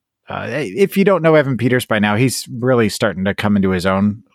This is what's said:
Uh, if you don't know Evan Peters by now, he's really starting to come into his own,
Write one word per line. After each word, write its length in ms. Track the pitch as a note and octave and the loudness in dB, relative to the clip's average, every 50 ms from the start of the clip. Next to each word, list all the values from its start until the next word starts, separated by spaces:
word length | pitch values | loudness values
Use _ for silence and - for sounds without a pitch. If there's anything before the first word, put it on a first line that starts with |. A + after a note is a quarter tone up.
| _ _ _ _ _ - | _ _ _ _ _ -12
Uh, 200 | - G2+ G2+ G#2+ | -12 -10 -8 -8
if 480 | A#2 D3+ D3 G3 F#3 B2 G3 - - F#3+ | -8 -6 -6 -6 -2 -2 -2 0 2 0
you 80 | G3 | 2
don't 160 | G3+ F#3+ E3 | 2 2 2
know 140 | D#3+ E3 D#3 | 2 4 4
Evan 200 | D3+ C3+ C3+ C3+ | 4 2 2 -2
Peters 300 | G#2+ A#2 B2 B2 B2+ - | -2 0 0 0 0 0
by 140 | - A2+ G#2+ | 0 0 0
now, 160 | G#2 G#2 G#2 | 2 2 2
he's 300 | A2 C3 B2+ - - - - | 2 0 0 0 -4 -8 -12
really 400 | C3 A#2 A#2+ C3 B2+ A#2+ A2+ G2+ | -10 -4 -2 0 2 2 2 0
starting 340 | - - A#2+ G#2+ E2+ F#2 F#2+ | 0 -2 -2 -2 -2 -2 -2
to 100 | G2+ F#2+ | -4 -2
come 200 | - - G#2 G#2 | -2 -2 0 2
into 140 | G2+ F#2+ F#2+ | 2 2 2
his 160 | F#2 F2+ E2+ | 0 0 0
own, 380 | F#2+ F#2+ G2 G#2 G#2 G#2 A2 - _ _ | 0 0 2 2 0 -2 -4 -10 _ _